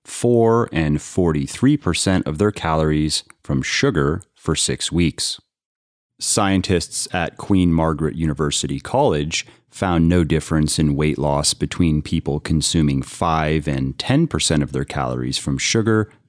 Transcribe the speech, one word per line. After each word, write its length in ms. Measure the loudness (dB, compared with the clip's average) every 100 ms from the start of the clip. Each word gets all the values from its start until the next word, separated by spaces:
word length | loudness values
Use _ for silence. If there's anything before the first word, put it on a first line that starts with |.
four 680 | -16 -2 2 4 4 4 2
and 280 | 0 0 0
forty-three 760 | -2 0 2 0 -4 0 2 2
percent 500 | 0 0 2 0 0
of 120 | 0
their 120 | 0
calories 720 | 0 -2 0 2 2 0 -4 -8 -12
from 180 | -6 -4
sugar 580 | -2 0 0 2 0 -2 -8
for 220 | _ -4 -2
six 340 | -2 -4 -4
weeks. 500 | 0 0 -2 -6 -8 _ _ _ _ _ _ _ -8
Scientists 840 | -2 0 2 2 2 0 -2 -8 -6
at 240 | -4 -4 -4
Queen 340 | 0 4 4
Margaret 420 | 4 2 0 -2
University 640 | -2 -2 -2 -2 -2 -4 -6
College 680 | -2 0 2 0 -2 -6 -8 -16 _
found 360 | -4 0 2 4
no 160 | 4
difference 560 | 2 0 0 0 0 0
in 160 | 0
weight 220 | 2 0 0
loss 380 | 0 0 0
between 480 | -2 -4 0 2 0
people 360 | 0 -2 -2 -4
consuming 600 | 0 0 0 2 2 0
five 640 | -4 -4 0 0 0 0 -2
and 320 | -2 -4 -4
ten 280 | 0 0 2
percent 360 | 0 0 0
of 100 | 0
their 120 | -4
calories 540 | -4 -4 -4 -4 -4 -4
from 180 | -4 -2
sugar 560 | 0 2 4 2 0 _